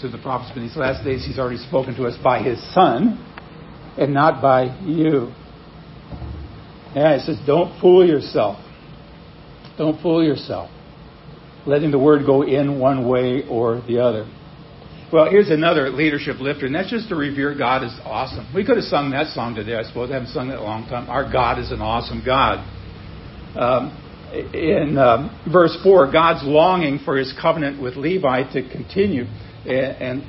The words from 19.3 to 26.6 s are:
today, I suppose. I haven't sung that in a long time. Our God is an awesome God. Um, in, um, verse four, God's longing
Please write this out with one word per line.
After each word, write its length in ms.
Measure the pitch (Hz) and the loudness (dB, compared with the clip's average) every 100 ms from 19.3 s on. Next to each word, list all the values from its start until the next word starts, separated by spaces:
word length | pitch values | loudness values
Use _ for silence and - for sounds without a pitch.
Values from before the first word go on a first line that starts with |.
| 143 117 | -4 -6
today, 220 | 113 123 117 | -6 -6 -6
I 80 | |
suppose. 260 | 113 117 123 | -6 -8 -6
I 20 | |
haven't 160 | 135 123 | -6 -6
sung 180 | 151 127 | -8 -8
that 80 | 131 | -8
in 60 | |
a 20 | |
long 240 | 104 110 - | -8 -8 -8
time. 220 | 123 117 | -10 -6
Our 200 | 131 120 | -4 -2
God 300 | 127 120 123 | 0 0 -2
is 120 | 117 | -6
an 100 | 113 | -6
awesome 420 | 110 117 113 117 113 | -4 -4 -4 -8 -2
God. 400 | 139 117 95 - - - - - - - - - - | 2 2 0 -6 -16 -18 -18 -18 -18 -18 -18 -14 -2
Um, 340 | 123 127 147 - - - - - - | 0 0 -2 -10 -18 -20 -12 -12 -10
in, 440 | - 160 151 147 139 | -4 0 0 0 4
um, 400 | 123 113 151 - - | 4 4 0 -10 0
verse 260 | 170 165 - | 4 4 4
four, 260 | 190 190 180 | 6 6 6
God's 340 | 160 165 156 139 | 4 2 2 2
longing 540 | 151 | 4